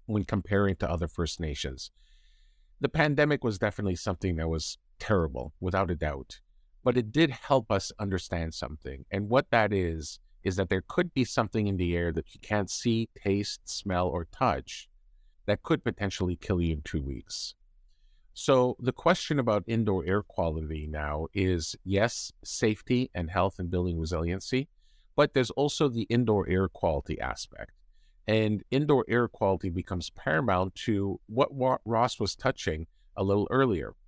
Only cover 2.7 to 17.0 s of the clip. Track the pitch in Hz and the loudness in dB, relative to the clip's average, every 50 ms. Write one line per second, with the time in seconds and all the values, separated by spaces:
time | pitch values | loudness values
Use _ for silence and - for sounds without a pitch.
2.7 | _ - - 123 - 160 151 151 143 147 147 151 147 - - 117 104 90 113 104 | _ -4 -4 -2 2 2 2 2 4 4 4 4 2 2 0 -2 0 0 0 -2
3.7 | - - 104 95 90 - - 104 90 - - 92 85 78 82 82 82 80 - - | 0 0 -2 -2 -2 -2 -2 -4 -4 -2 -2 -2 0 0 0 -2 -2 -2 -4 -6
4.7 | - - _ _ _ - - - 107 92 82 73 65 62 60 - - - 92 90 | -10 -12 _ _ _ -8 -2 0 2 2 2 0 -2 -6 -8 -10 -10 -8 -4 -2
5.7 | 92 95 98 85 87 73 80 76 71 67 65 - - - _ _ _ _ _ _ | 0 0 0 0 -2 -2 -2 -4 -4 -6 -10 -14 -18 -20 _ _ _ _ _ _
6.7 | _ - - 127 120 127 113 107 113 147 165 143 120 - - - 143 131 110 - | _ -2 0 2 2 2 2 0 2 2 2 2 2 -2 0 2 2 2 4 2
7.7 | 107 98 - - - - 104 98 92 90 - - 90 85 82 80 - - - - | 0 0 0 -2 -8 -6 -4 -2 -2 -2 -4 -4 -4 -4 -4 -4 -6 -8 -8 -8
8.7 | 78 - - 67 67 65 - - - 98 104 101 120 139 139 - - 113 107 101 | -8 -10 -10 -10 -10 -12 -8 -6 -4 -4 0 2 2 2 2 4 4 4 4 4
9.7 | 107 95 90 82 82 80 73 - - - - - - - - 95 90 98 95 - | 4 2 2 0 -2 -4 -6 -10 -12 -16 -20 -20 -14 -6 -2 -2 0 0 0 2
10.7 | 98 92 - - - - 180 170 - 135 120 - - 127 113 98 - 110 104 101 | 0 0 -2 -2 -2 -2 -2 0 0 0 0 0 0 0 0 0 0 0 0 0
11.7 | 98 87 90 87 85 87 85 85 78 80 - - - - - - 107 104 95 - | 0 0 0 0 2 0 0 0 0 -2 -4 -6 -10 -16 -6 -2 0 0 0 -2
12.7 | - - - 120 113 113 113 - - - - 101 98 101 104 - - - - - | -4 -2 0 0 0 0 0 -4 -6 -4 -2 0 0 0 0 -4 -8 -12 -12 -12
13.7 | - - - 98 92 90 90 87 69 85 82 - - - 131 117 76 67 - - | -10 -8 -4 -2 0 0 0 0 -2 -4 -6 -8 -4 -2 0 0 0 0 -4 -10
14.7 | - - - - _ _ _ _ - - - - _ _ - - 104 - - - | -14 -16 -16 -18 _ _ _ _ -20 -20 -20 -20 _ _ -2 -2 -2 0 0 0
15.7 | - - - 117 90 - 104 95 - - 95 90 87 - - - 98 87 85 82 | 0 0 0 -2 -4 -2 -2 -4 -2 -2 -2 -2 -2 -2 -2 0 0 2 2 0
16.7 | 80 71 73 - - 78 | 0 -2 -4 -4 -4 -4